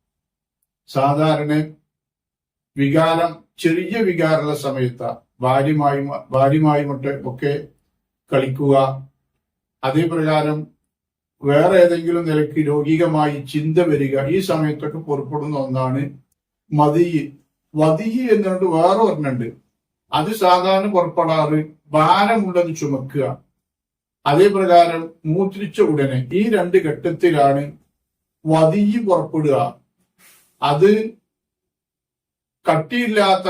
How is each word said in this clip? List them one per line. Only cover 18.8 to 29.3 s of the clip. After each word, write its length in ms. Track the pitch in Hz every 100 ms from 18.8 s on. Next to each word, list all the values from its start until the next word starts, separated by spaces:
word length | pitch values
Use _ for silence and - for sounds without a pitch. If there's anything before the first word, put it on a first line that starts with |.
| 175 208 196
ഒരെണ്ണുണ്ട്, 500 | 147 139 123 113 - _ _ _ _ -
അത് 180 | 139 170
സാധാരണ 560 | 220 180 180 190 190 202
പുറപ്പെടാറ് 840 | 185 170 175 160 156 151 156 156 - -
ഭാരമുള്ളത് 880 | 151 160 180 208 226 185 175 170 156
ചുമക്കുക, 680 | 147 131 131 143 123 131 _ _ _ _ _ _ _ _ 147
അതേ 160 | 151 202 190
പ്രകാരം 460 | 185 175 170 165 160 - 156
മൂത്രിച്ച 460 | 175 190 196 202 - 170
ഉടനെ 280 | 147 135 127 127 180
ഈ 20 | 220
രണ്ട് 220 | 208 175 185 156
ഘട്ടത്തിലാണ് 720 | 131 175 165 175 156 139 139 147 - _ _ _ _ _ _
വദിയ് 560 | 156 160 160 196 208 233 208
പുറപ്പെടുക. 500 | 170 -